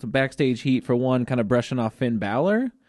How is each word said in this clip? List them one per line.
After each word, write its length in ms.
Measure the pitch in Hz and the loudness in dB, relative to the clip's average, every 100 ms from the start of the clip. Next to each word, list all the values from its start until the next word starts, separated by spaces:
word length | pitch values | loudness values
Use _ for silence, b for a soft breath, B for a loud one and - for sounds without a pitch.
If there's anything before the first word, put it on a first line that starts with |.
some 100 | 120 | -4
backstage 520 | 135 135 - 139 120 | -2 -2 0 0 2
heat 200 | 139 127 | 0 0
for 120 | - 120 | 0 0
one, 280 | 127 127 | 2 0
kind 160 | 120 127 | 0 -2
of 60 | 104 | 2
brushing 320 | 123 117 127 | 0 0 -2
off 160 | 113 | -4
Finn 240 | - 123 113 | -2 -2 -2
Balor, 540 | 98 117 170 214 262 - | -2 0 0 0 -2 -8